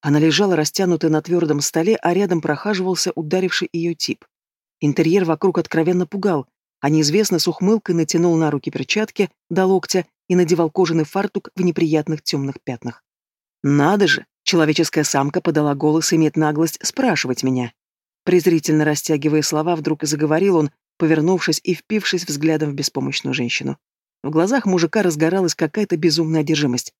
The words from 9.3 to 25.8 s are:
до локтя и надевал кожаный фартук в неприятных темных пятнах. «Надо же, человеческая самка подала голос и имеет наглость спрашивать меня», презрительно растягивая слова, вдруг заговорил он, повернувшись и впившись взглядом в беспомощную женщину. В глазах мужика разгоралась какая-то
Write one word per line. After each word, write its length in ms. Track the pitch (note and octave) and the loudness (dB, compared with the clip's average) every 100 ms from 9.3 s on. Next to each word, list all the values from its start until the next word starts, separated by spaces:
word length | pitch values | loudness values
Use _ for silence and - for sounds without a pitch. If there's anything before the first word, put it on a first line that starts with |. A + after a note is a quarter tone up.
| _ _ | _ _
до 160 | E3+ F#3 | 0 2
локтя 400 | F#3+ - F#3+ - _ _ | 2 2 -4 -4 _ _
и 60 | F3+ | 2
надевал 360 | F3 E3+ E3 | 2 2 2
кожаный 320 | E3+ F3 E3 | 2 0 2
фартук 460 | D3+ G3 G3+ - - - | -2 -2 -4 -6 -10 -2
в 60 | |
неприятных 600 | F3+ E3 E3 D#3 D3 D#3 | -2 0 0 0 0 -6
темных 400 | - D3+ C#3 C3+ | -4 -4 -6 -8
пятнах. 420 | - A#2+ A#2+ - _ _ _ _ _ _ | -10 -8 -10 -12 _ _ _ _ _ _
«Надо 460 | C#3+ C#3+ C#3+ G3+ F#3+ | 0 2 4 4 2
же, 180 | - - _ | 0 -4 _
человеческая 600 | - F3+ D#3 D3+ D#3+ - | -2 2 2 2 0 0
самка 380 | D3+ C#3+ C#3+ F#3 | 0 0 0 -2
подала 340 | F3+ D#3 D3 C#3 | -2 0 0 0
голос 380 | D3+ D#3 D#3 | 0 0 0
и 20 | E3 | 2
имеет 220 | D#3 D3 | 2 2
наглость 420 | D#3 D3+ E3 - | 0 0 -2 -4
спрашивать 600 | - - C4 F3 C3+ B2 | -10 -2 0 0 -2 -4
меня», 300 | C3 B2+ A#2+ _ _ _ _ _ | -2 -2 -4 _ _ _ _ _
презрительно 640 | - F3+ F3 E3 D3+ D3+ D3+ | 0 2 4 0 2 2 2
растягивая 560 | D3 - D3+ D3+ D3+ | 0 -2 -2 2 0
слова, 340 | D3 D#3 D#3 E3+ | 0 -2 -2 -2
вдруг 280 | D3+ D#3 | -2 -4
заговорил 520 | D3+ D3 D3+ D#3 G3 F3 | -4 -2 0 2 2 2
он, 160 | D3 _ _ _ | 0 _ _ _
повернувшись 600 | E3 D#3 D#3 F#3 - D#3 | 0 2 2 0 0 -4
и 100 | - | -2
впившись 520 | E3 _ G#3+ - F3+ F3 | -6 _ -4 -2 -4 -4
взглядом 460 | C#3+ D#3 D#3 D3+ | -2 0 0 -2
в 20 | |
беспомощную 600 | C#3+ D3 - C3+ C#3 C#3 | -4 -6 -4 -6 -6 -6
женщину. 440 | B2+ B2 - C3+ C#3+ _ _ _ _ | -4 -4 -4 -6 -10 _ _ _ _
В 60 | - | -4
глазах 360 | D#3 F#3 C4+ G#3 | 0 2 0 2
мужика 380 | F#3 E3 A3 | 0 0 0
разгоралась 520 | F#3+ D3+ D#3+ F#3+ F3+ - | 0 0 0 2 -2 -2
какая-то 420 | D#3 G#3+ | -4 -2